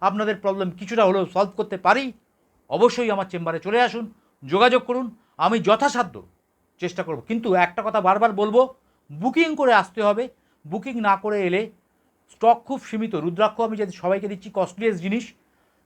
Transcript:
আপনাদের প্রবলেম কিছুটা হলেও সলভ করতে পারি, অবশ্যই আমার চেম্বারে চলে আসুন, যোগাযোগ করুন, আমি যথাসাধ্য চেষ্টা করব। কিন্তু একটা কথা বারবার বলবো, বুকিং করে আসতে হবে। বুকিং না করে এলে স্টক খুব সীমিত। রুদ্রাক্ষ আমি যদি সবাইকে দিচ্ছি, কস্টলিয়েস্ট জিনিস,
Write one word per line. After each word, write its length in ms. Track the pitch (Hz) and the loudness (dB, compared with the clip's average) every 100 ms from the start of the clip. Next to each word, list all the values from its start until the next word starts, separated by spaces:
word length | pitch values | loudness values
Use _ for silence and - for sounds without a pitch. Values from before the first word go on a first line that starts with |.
আপনাদের 360 | 190 208 214 208 | -2 0 -2 -2
প্রবলেম 340 | 202 190 185 | -2 -2 -4
কিছুটা 340 | 175 196 233 | -8 -4 2
হলেও 220 | 196 190 180 | 2 2 0
সলভ 240 | 185 202 - | -2 -2 -4
করতে 200 | 208 185 | -6 -2
পারি, 360 | 180 233 262 - _ _ _ _ - | 2 2 0 -10 _ _ _ _ -6
অবশ্যই 420 | 156 233 240 233 | 2 2 2 -2
আমার 140 | 196 | -2
চেম্বারে 340 | 190 175 165 160 | -4 -6 -6 -6
চলে 220 | 185 233 | -2 0
আসুন, 300 | 240 226 220 - _ _ | 0 -2 -10 -14 _ _
যোগাযোগ 380 | 135 185 247 247 | -2 2 4 2
করুন, 340 | 247 247 240 - _ - | 0 -4 -6 -12 _ -2
আমি 220 | 180 226 | 0 2
যথাসাধ্য 680 | 170 220 277 254 185 107 - _ _ _ _ - | 2 2 2 0 -4 -8 -20 _ _ _ _ -10
চেষ্টা 220 | 175 175 | -8 -6
করব। 180 | 165 156 | -8 -8
কিন্তু 340 | - 226 226 | -6 -4 0
একটা 280 | 185 175 226 | 2 2 0
কথা 180 | 208 214 | -2 0
বারবার 320 | 185 202 226 | 2 4 2
বলবো, 420 | 202 214 233 262 - _ _ - | 2 2 4 2 -2 _ _ -18
বুকিং 440 | 147 233 320 330 302 | -6 -2 2 2 2
করে 160 | 262 | 4
আসতে 300 | 214 180 226 | 4 2 0
হবে। 260 | 208 208 254 - _ _ 151 | 0 0 -4 -12 _ _ -10
বুকিং 340 | 202 269 240 | -10 -8 -2
না 160 | 208 190 | 0 0
করে 300 | 214 208 180 | 0 -2 0
এলে 240 | 185 220 - _ _ _ _ _ | 0 -4 -10 _ _ _ _ _
স্টক 320 | - 226 233 - | 0 2 2 0
খুব 180 | 269 | -10
সীমিত। 300 | - 214 220 | -8 -6 -4
রুদ্রাক্ষ 460 | 170 165 170 214 214 | -4 -4 0 0 0
আমি 160 | 220 214 | -4 -4
যদি 160 | 196 | -6
সবাইকে 360 | - 180 196 196 | -4 -2 -2 -4
দিচ্ছি, 220 | 190 214 | -10 -8
কস্টলিয়েস্ট 480 | 196 180 - 226 180 | -4 -4 -2 -2 -2
জিনিস, 300 | 190 226 - - _ _ _ _ | -2 -4 -6 -16 _ _ _ _